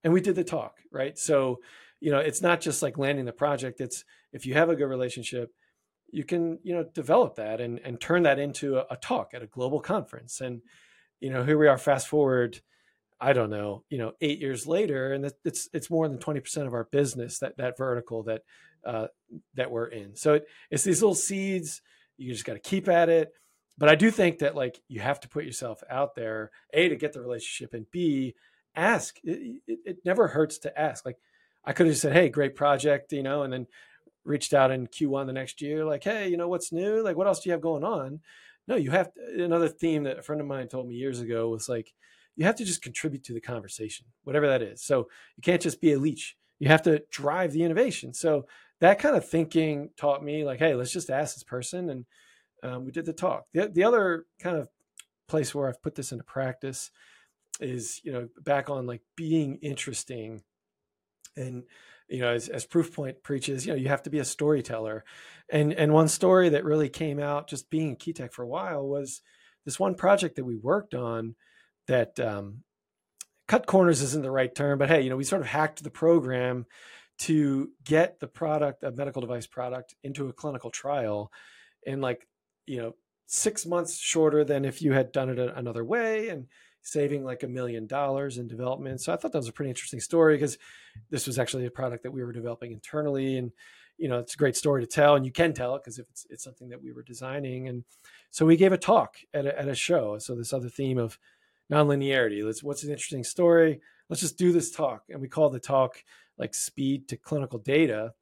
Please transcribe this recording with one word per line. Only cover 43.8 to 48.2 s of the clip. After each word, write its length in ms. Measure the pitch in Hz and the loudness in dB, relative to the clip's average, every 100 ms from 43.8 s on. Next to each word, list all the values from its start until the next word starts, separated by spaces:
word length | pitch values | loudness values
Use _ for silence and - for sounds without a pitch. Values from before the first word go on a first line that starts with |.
| 107 - _ _ | -10 -12 _ _
whatever 220 | - 147 147 | -2 2 2
that 160 | 131 | 2
is. 200 | 107 - | -2 -8
So 260 | - 135 113 - - - | 0 0 0 -12 -20 -4
you 60 | |
can't 180 | - 175 | 2 2
just 220 | 165 - | 0 2
be 100 | 156 | 4
a 60 | 143 | 4
leech. 380 | 151 135 - - _ _ | 2 -2 -12 -16 _ _
You 100 | 143 | 6
have 140 | 156 | 6
to 200 | 165 151 - | 8 2 0
drive 420 | - 143 170 175 | -4 -2 0 0
the 120 | 147 | 0
innovation. 500 | 170 165 254 - 131 | 0 2 2 0 -10
So 320 | 127 | -4